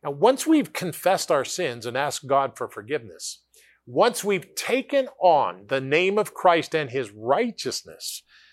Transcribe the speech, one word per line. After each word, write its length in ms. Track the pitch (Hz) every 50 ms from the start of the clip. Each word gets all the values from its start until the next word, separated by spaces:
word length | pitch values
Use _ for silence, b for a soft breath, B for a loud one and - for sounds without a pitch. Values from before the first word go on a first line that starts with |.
| _
Now, 60 | 151
once 360 | 143 143 165 233 269 254 -
we've 280 | 302 320 302 233 - _
confessed 560 | - 185 180 143 - - 175 190 170 - -
our 140 | 165 139 127
sins 420 | - - - 180 143 120 120 107
and 100 | 120 117
asked 300 | 131 143 147 127 - -
God 300 | 131 139 139 139 131 - -
for 100 | 123 107
forgiveness, 720 | - 113 101 110 143 147 120 101 82 - - - - _ _ _ b b b b b b b
once 360 | - 120 143 196 247 214 -
we've 320 | - 202 202 180 139 _ _
taken 540 | - - - 220 262 262 - 285 277 262 240 - _
on 460 | - 185 160 143 120 92 87 92 101 104
the 120 | 135 135
name 380 | 135 135 143 165 180 190 196 214
of 160 | 202 - -
Christ 400 | - - 190 170 170 143 - -
and 160 | 160 151 123
his 200 | 113 139 127 104
righteousness, 1080 | 101 107 110 117 139 180 247 240 - - - 131 - - - 82 80 - - - - - b b b b b b